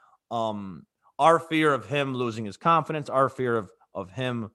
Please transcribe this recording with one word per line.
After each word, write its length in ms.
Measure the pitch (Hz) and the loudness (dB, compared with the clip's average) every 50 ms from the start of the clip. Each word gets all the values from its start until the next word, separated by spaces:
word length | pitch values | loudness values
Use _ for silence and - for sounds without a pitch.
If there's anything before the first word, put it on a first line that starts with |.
| _ _ _ _ _ - | _ _ _ _ _ -8
um, 540 | 120 117 113 110 104 104 101 98 87 73 - _ _ _ _ _ _ - | -4 -4 -2 -2 -4 -6 -8 -12 -12 -14 -18 _ _ _ _ _ _ 2
our 200 | 139 160 165 160 | 4 6 6 4
fear 360 | 165 - 160 156 156 151 143 | 2 0 0 2 2 2 2
of 120 | 123 104 | 0 -2
him 300 | 101 143 143 143 135 131 | -2 -2 -2 -2 -2 -2
losing 300 | 123 127 120 110 113 113 | -4 -4 -4 -4 -6 -8
his 100 | 101 92 | -8 -8
confidence, 540 | - - 170 165 160 147 - 160 156 143 - | -2 2 4 4 4 2 0 -4 -8 -6 -2
our 180 | 127 135 135 127 | 2 2 2 2
fear 300 | - - 131 123 117 113 | 2 -2 0 0 0 0
of, 120 | 101 92 _ _ _ _ - | -2 -4 _ _ _ _ -10
of 160 | 92 95 87 | -10 -10 -8
him 420 | 92 107 127 127 123 117 110 95 - | -6 -6 -4 -4 -4 -4 -6 -8 -12